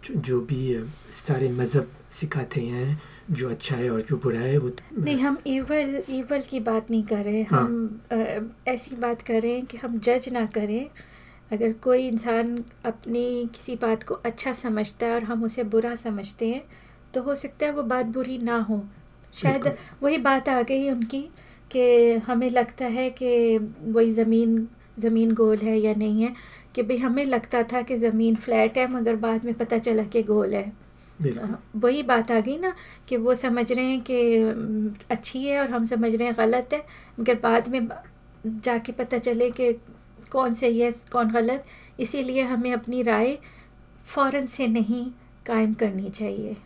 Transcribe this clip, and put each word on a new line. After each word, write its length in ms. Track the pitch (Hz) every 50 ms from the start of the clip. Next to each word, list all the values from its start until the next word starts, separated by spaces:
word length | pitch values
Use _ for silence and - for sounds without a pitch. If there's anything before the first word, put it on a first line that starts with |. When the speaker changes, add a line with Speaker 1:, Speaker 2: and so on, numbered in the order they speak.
| -
Speaker 1:
जो, 100 | - 269
जो 260 | 165 120 123 127 123
भी, 340 | 117 - 143 127 131 127 123
अ, 100 | 113 113 127 156 - - - - - - -
सारे 240 | 143 127 135 127 123
मज़हब 400 | 123 123 117 123 143 123 - - - - -
सिखाते 500 | - - - 151 - 147 123 - - 147
हैं, 420 | 117 117 120 123 123 135 147 151 - - - - - -
जो 200 | 165 120 127 127
अच्छा 260 | 117 - - - 139
है 140 | 120 120 123
और 120 | 113 110 110
जो 140 | - 147
बुरा 240 | 113 - 127 113 117
है, 180 | 120 131 139 147
वो 120 | 127 123
तो 340 | - - - - - 247 -
Speaker 2:
नहीं, 120 | 294 294
हम 200 | 262 254 285 277
evil, 640 | - - 294 262 269 262 262 302 302 294 269 277 277 - -
evil 360 | 269 262 254 233 294 277 262
की 140 | - 269 262
बात 300 | 220 226 220 220 214 -
नहीं 120 | 226 226 208
कर 220 | 208 233 202 202
रहे। 180 | 208 208 220 220
Speaker 1:
हाँ। 220 | 214 - 240 233
Speaker 2:
हम, 360 | 240 233 233 226 214 214 - - - 240
अ, 260 | 226 220 - - 208 214 226 - - - -
ऐसी 280 | 254 240 - - 262
बात 260 | 233 240 240 240 226 -
कर 200 | - 233 220 220
रहे 100 | 233 240
हैं 140 | 247 254
कि 100 | 262 -
हम 220 | - - 247 240 226
जज 300 | 208 240 240 254 247 262
ना 180 | 254 247 226
करें। 440 | 214 - 220 208 202 208 233 269 302 - - - - - - - - - - - - 220
अगर 200 | 208 233 226 220
कोई 340 | 226 - 254 254 254 262
इंसान 580 | 254 226 226 226 240 226 226 233 233 240 240 233 - - - -
अपनी 640 | 240 220 226 - 226 226 240 240 247 247 240 240
किसी 300 | 233 233 - - - 247
बात 260 | 233 - 226 220 220 220
को 120 | - -
अच्छा 380 | - - 240 226 - - 269 247
समझता 540 | - - 247 214 214 214 208 - - 233
है 80 | 233 233
और 100 | 240 226
हम 200 | 208 240 226 226
उसे 200 | 226 226 - 240
बुरा 300 | 208 208 226 226 240 240
समझते 540 | 233 - 233 208 202 196 202 - - 233 226
हैं, 160 | 240 269 311 - - - - - - - - - -
तो 80 | 262 240
हो 120 | 269 285
सकता 320 | 277 - 277 - - 294
है 60 | 302 294
वो 100 | 294 277
बात 240 | 226 254 254 254
बुरी 320 | 226 226 262 254 247 262 247
ना 180 | 240 233 240
हो। 300 | 233 220 208 220 208 202 - - - - - - - - - -
शायद 280 | - - 262 269 277 247
Speaker 1:
बिल्कुल। 440 | 285 - - - - - - 277
Speaker 2:
वही 120 | 285 302 320
बात 300 | 240 277 269 269 262 294
आ 140 | 269 247 240
गई 280 | 233 269 269 269 277
उनकी 380 | 269 240 226 226 247 269 285 330 - - - - - - - - -
कि 400 | 262 247 247 240 240 233 233 233
हमें 380 | 226 220 240 247 233 254 254
लगता 340 | 233 254 233 233 - - 262
है 260 | 240 226 247 254 254
कि 480 | 247 - 254 247 240 240 233 233 226 220 214 214 - - -
वही 280 | 226 220 226 226 226
ज़मीन, 580 | 220 220 226 220 226 226 233 226 226 226 220 226 - - - - - -
ज़मीन 340 | 214 226 226 226 226 226 226
गोल 260 | 226 226 214 214 208
है 200 | 214 220 220 220
या 160 | 214 220 214
नहीं 280 | 208 214 214 208 220 226
है, 120 | 240 254 - - - - - - - -
कि 80 | - 233
भाई 140 | 208 254
हमें 300 | 240 254 254 233 269 285
लगता 360 | 277 254 233 233 - - 240 226
था 200 | 233 240 247 240
कि 140 | - 262
ज़मीन 400 | 233 226 233 214 220 226 226 226
फ्लैट 420 | 220 - - 233 220 220 226 220 262
है, 140 | 254 254 254
मगर 240 | 254 226 226 233
बाद 280 | 220 220 226 226 226 226
में 100 | 240 226
पता 240 | 226 240 226 240 226
चला 240 | 226 247 226 220 214
कि 200 | 202 - 233 220
गोल 320 | 202 214 214 202 190 208
है। 180 | 202 196 208 - - - - - - - - - - 160
Speaker 1:
बिल्कुल। 260 | 139 113 110 - 202
Speaker 2:
हाँ, 160 | 220 - - - -
वही 260 | 214 214 240 262 294 285
बात 280 | 247 254 233 226 233
आ 100 | 240 226
गई 180 | 214 240 277 320
ना 160 | 359 370 359 - - - - - - -
कि 80 | 262
वो 180 | 240 226 240 254
समझ 380 | 233 - 254 233 240 233 226 254
रहे 120 | 247 254
हैं 160 | 254 262 262
कि, 360 | 233 - 262 247 240 233 233
अम, 540 | 226 220 220 220 226 220 214 214 214 214 214 208 - - -
अच्छी 340 | 247 226 - - - 262 269
है 160 | 285 277 285
और 100 | 277 254
हम 140 | 247 240 226
समझ 300 | 226 247 226 226 233 220
रहे 140 | 226 240 240
हैं 80 | 233 233
गलत 300 | 220 220 240 247 247 - -
है, 140 | 294 294 - - - - - - -
मगर 140 | 226 240 240
बाद 340 | 226 - 233 226 240 233 247
में 200 | 247 262 226 226
ब-, 140 | - - - - - - - - - - -
जाके 460 | 226 220 220 - 254 240 233 226 - 233
पता 260 | - 247 233 - 240
चले 320 | 226 247 240 226 240 247
कि 220 | 240 - 254 240 233 233 - - - - - - - - - -
कौन 240 | - 269 262 247 233
सही 260 | 226 269 240 233 226
है, 120 | 240 240 233
कौन 380 | 233 - - - 247 233 220
गलत। 340 | 226 240 220 226 254 277 277 - - - - - - -
इसीलिए 420 | 254 - - 285 262 254 254 269 262
हमें 300 | 247 254 226 240 254 247
अपनी 300 | 240 233 233 240 254 240
राय 360 | 233 220 214 220 247 285 302 - - - - - - - - - - - - -
फ़ौरन 400 | - - 294 277 269 269 285 269
से 200 | 240 - - 269
नहीं 440 | 233 226 233 220 202 240 247 240 254 247 - - - - - -
कायम 280 | - 240 220 220 214 220
करनी 360 | - 226 208 190 190 196 196
चाहिए। 460 | 196 - 214 202 196 208 220 214 214 202 -